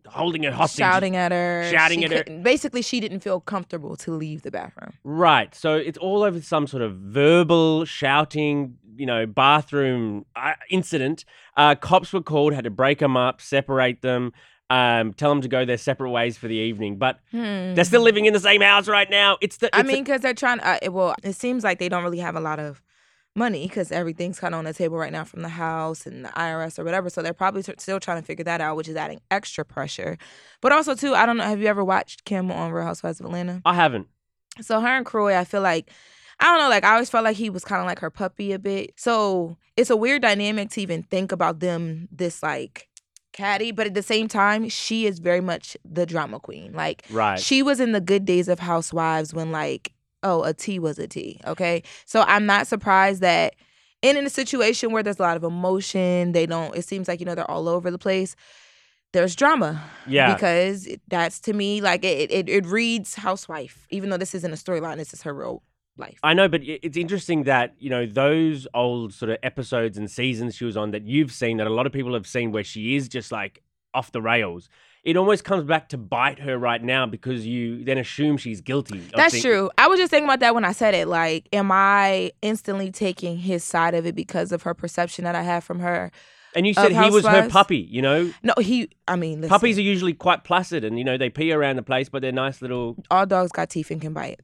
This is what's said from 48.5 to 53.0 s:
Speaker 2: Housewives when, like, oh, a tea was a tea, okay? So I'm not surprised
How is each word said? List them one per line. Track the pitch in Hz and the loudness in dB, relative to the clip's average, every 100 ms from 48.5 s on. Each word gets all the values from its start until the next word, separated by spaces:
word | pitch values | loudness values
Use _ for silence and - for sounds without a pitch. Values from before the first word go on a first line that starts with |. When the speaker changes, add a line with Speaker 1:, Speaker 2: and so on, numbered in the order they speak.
| 175 | -2
Speaker 2:
Housewives | 175 170 - 165 160 160 156 | 0 -2 -2 -2 -2 -2 -4
when, | 160 160 | -6 -6
like, | 160 151 131 - _ _ _ | -4 -4 -6 -10 _ _ _
oh, | 190 170 | -2 0
a | 156 | 0
tea | 156 - 190 | -4 -6 -4
was | 160 - | -4 -6
a | - | -10
tea, | - - - - | -10 -12 -12 -10
okay? | 165 175 170 - - | -4 -2 -2 -6 -20
So | - 220 | -2 2
I'm | - 202 208 | 6 6 6
not | 202 - | 2 2
surprised | 214 202 190 | -2 2 4